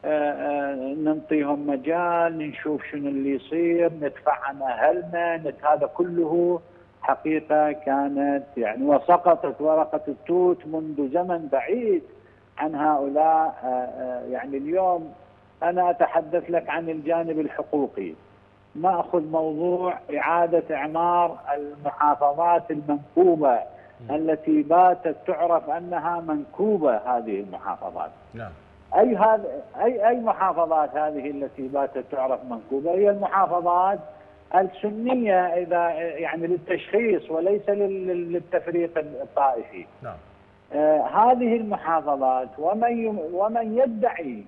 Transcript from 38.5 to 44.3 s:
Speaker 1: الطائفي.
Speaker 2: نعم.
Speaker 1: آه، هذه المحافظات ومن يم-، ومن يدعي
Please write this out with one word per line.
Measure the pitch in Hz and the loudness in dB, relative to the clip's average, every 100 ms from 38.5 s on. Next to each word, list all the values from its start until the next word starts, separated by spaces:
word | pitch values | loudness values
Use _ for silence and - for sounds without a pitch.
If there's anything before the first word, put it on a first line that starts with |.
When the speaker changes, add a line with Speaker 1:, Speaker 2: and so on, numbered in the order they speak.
| 175 170 170 170 160 | -4 0 -2 0 -4
Speaker 1:
الطائفي. | 151 - 131 - 135 120 - 95 - - | -6 -10 -6 2 2 2 -6 -14 -18 -16
Speaker 2:
نعم. | 127 85 - - - _ _ | -14 -14 -20 -20 -20 _ _
Speaker 1:
آه، | 143 151 151 | 2 4 4
هذه | 120 160 233 254 240 233 | 2 4 6 6 2 0
المحافظات | 214 196 160 165 151 135 131 131 127 - | -2 -4 0 0 0 0 2 0 -2 -4
ومن | 156 214 233 233 | -2 0 0 0
يم-، | 226 208 156 | -2 -4 -6
ومن | 175 208 233 226 226 | -2 0 0 -2 2
يدعي | 269 226 233 170 151 | 2 2 -2 -2 -8